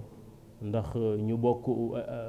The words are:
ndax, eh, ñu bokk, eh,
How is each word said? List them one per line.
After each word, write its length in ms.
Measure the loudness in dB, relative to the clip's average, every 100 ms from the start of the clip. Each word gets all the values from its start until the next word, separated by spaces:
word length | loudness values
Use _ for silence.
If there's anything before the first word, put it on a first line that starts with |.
| -6 -16 -20 -20 -20 -10
ndax, 340 | -2 -2 0 0
eh, 220 | 2 2
ñu 160 | 2 4
bokk, 300 | 4 4 2
eh, 320 | 0 0 -2 -4 -6